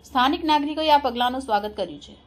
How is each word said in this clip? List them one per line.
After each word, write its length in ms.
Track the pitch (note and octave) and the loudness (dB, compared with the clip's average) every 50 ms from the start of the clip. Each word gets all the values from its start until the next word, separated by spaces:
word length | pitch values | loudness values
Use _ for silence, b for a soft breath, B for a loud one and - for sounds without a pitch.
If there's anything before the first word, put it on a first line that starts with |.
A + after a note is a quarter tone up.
| _ | _
સ્થાનિક 380 | - - B3+ B3 C4+ D#4+ E4+ E4+ | -4 0 2 2 2 2 0 0
નાગરિકોએ 460 | D#4 D4+ D4 C#4+ D4+ D4+ D#4 D#4 D#4 | 0 2 2 0 -2 -4 -2 2 4
આ 80 | D4 | 4
પગલાંનું 440 | C#4+ C#4+ B3+ A#3 A#3+ A#3+ B3 B3+ C4 | 4 4 0 -2 0 -2 -2 -2 -4
સ્વાગત 320 | C4 A3+ G#3+ G3+ G#3 G#3+ G#3 | -4 -2 -2 -2 -2 -4 -6
કર્યું 240 | - F#3+ D#3 D3 C#3+ | -8 -8 -8 -10 -18
છે. 140 | - - - _ _ | -20 -20 -20 _ _